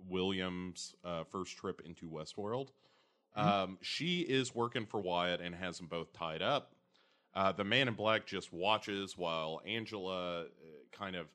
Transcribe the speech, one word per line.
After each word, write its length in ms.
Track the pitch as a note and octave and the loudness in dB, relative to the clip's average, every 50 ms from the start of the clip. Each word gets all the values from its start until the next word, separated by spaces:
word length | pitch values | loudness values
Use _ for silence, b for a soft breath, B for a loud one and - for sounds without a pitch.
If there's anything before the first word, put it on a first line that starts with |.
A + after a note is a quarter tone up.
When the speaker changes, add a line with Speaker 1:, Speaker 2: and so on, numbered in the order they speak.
| F#2 F#2 | -10 -4
Speaker 1:
William's, 880 | F2+ F#2 F2+ F#2+ G2 F#2 F#2 F#2 F2+ F2+ F2+ F#2 F2 - - - - _ - | 0 2 2 2 2 0 0 -2 -2 -4 -4 -6 -6 -8 -10 -12 -12 _ -6
uh, 200 | F2 E2+ E2 E2 | -4 -4 -4 -4
first 320 | - - G2 F#2 - - - | -4 -4 -6 -6 -6 -8 -6
trip 240 | - G2+ F2 - - | -4 -6 -6 -6 -8
into 220 | D#2+ E2 - - E2 | -14 -14 -12 -10 -10
Westworld, 600 | D#2 D#2 D#2 - - - G2+ G#2 A2+ B2+ C#3 C3+ - _ _ _ _ _ _ _ _ _ _ _ - G#2+ | -8 -8 -8 -8 -8 -6 -4 -2 -2 -2 -4 -6 -12 _ _ _ _ _ _ _ _ _ _ _ 0 4
Speaker 2:
Mm-hmm. 100 | G#2 G#2 | 6 6
Speaker 1:
um, 300 | G2+ G2 F#2+ F#2 F#2+ F#2 | 8 6 4 2 -2 -6
she 380 | - - - - C#3 E3+ F3+ F3+ F3 | -6 -4 -4 -2 0 2 2 2 2
is 300 | - C3+ C3 C3 A#2+ - | 4 4 2 2 2 2
working 320 | A2+ A#2 A#2 - B2 A2 | 0 0 2 2 -2 -4
for 140 | G2+ - A2 | -2 -2 -2
Wyatt 400 | G2+ F#2 F2 F2 F2 F2+ F2 F2 | 0 2 4 4 4 4 2 0
and 160 | F2 F2 F2 | 0 -4 -4
has 220 | E2+ F#2 F2+ E2+ - | -4 -4 -4 -4 -6
them 100 | F2+ D#2+ | -8 -6
both 240 | F2 E2+ D#2+ - | -4 -4 -4 -4
tied 300 | - - E2+ E2 D#2+ D#2+ | -6 -6 -4 -4 -2 0
up. 320 | F2+ A2 C#3+ C3+ - - _ _ _ _ _ _ _ _ _ _ _ _ - | 2 2 2 2 0 -4 _ _ _ _ _ _ _ _ _ _ _ _ 0
Uh, 200 | F#2+ G2 F#2+ F#2 | 4 4 4 4
the 100 | E2 G2+ | 2 2
Man 240 | G2 A2+ B2+ C#3 B2+ | 4 4 4 4 4
in 60 | A2 | 2
Black 320 | F#2+ G#2 A2 A2 G#2+ - | 2 4 4 4 4 2
just 260 | - G2 F#2+ F2 - | 0 -6 -6 -6 -6
watches 680 | - E2+ F2 G2+ A2 G#2+ - - G2+ G2 G2 F2+ - F2+ | -6 0 4 4 4 4 2 0 -2 -2 -2 -4 -4 -2
while 440 | F2+ E2+ E2 E2 D#2+ D#2 D#2+ D#2 - | -2 0 0 0 0 -2 -4 -4 -4
Angela, 760 | F2 G#2+ A2+ A2+ G#2+ A2+ G2+ F#2 F#2 F#2 F#2 F2+ F2 F2 E2+ | -4 -4 -4 -4 -4 -6 -6 -4 -2 -2 -2 -2 -2 -2 -4
uh, 40 | E2+ D2 - - D2+ D#2+ D#2 C#2+ B1+ - | -4 -8 -10 -16 -20 -18 -18 -18 -20 -18
kind 240 | - - G2+ F#2+ F#2 | -12 -8 -6 -6 -4
of 120 | F2 E2 D2+ | -4 -6 -8